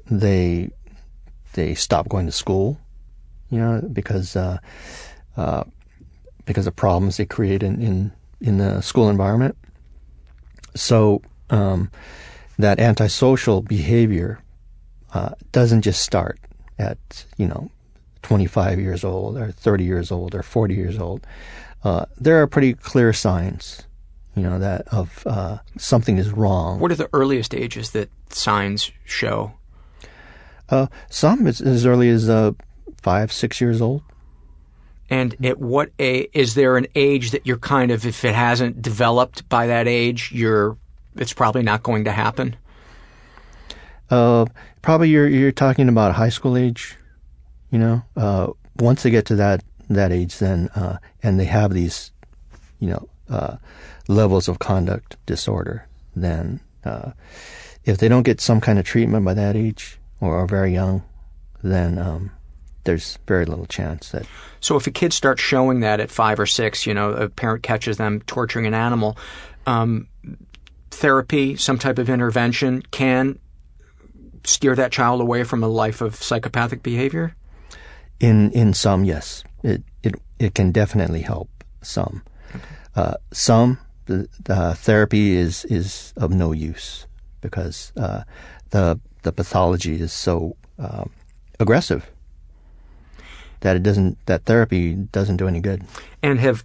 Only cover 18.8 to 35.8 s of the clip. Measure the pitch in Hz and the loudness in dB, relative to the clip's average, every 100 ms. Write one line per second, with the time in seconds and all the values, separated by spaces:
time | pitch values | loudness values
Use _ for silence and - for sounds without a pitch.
18.8 | 95 90 98 92 101 123 107 - 113 101 | -4 -6 -6 -6 -6 -8 -8 -4 0 0
19.8 | 90 90 85 90 87 95 - 117 104 95 | 0 -2 -4 -6 -8 -10 -4 -2 0 -2
20.8 | 90 107 87 98 - - - - - - | -4 -6 -8 -10 -14 -20 -20 -20 -20 -6
21.8 | 104 87 - - 139 160 143 151 131 - | -2 -2 -4 -4 2 4 4 4 2 0
22.8 | - 131 117 107 104 90 92 - - - | -2 2 2 2 0 0 -2 -8 -14 -18
23.8 | - - - - - - 90 92 98 90 | -20 -20 -20 -20 -10 -4 -4 -2 -4 -4
24.8 | - 107 87 - - 110 85 - - - | -4 -6 -6 -8 -8 -6 -6 -10 -14 -14
25.8 | - 120 110 95 104 104 104 92 85 95 | -6 -4 -2 0 -2 -2 -2 0 -2 -4
26.8 | 175 165 - 147 135 131 110 123 - 113 | -2 -2 -2 -2 0 -2 -4 -8 -8 -10
27.8 | 110 110 101 - - - 107 104 101 101 | -8 -8 -8 -12 -14 -6 0 0 0 -4
28.8 | - - - - 113 107 107 - - - | -8 -10 -12 -6 -4 -4 -6 -12 -20 -20
29.8 | - - - - - - - - - 135 | -20 -20 -20 -20 -20 -20 -20 -20 -2 0
30.8 | 135 - - - 151 254 180 113 135 120 | 0 -4 -14 0 2 4 2 0 0 2
31.8 | 123 123 120 113 113 110 107 - - - | 4 4 6 4 4 4 2 0 -10 -20
32.8 | - - 98 90 110 - 117 - 120 113 | -20 -6 0 0 0 -4 -6 -2 -2 0
33.8 | 117 143 - - - - - - - - | 0 -2 -8 -20 -20 -20 -20 -20 -20 -20
34.8 | - - - 131 127 - 127 127 120 139 | -20 -20 -6 -2 -2 -2 -4 -4 -2 -2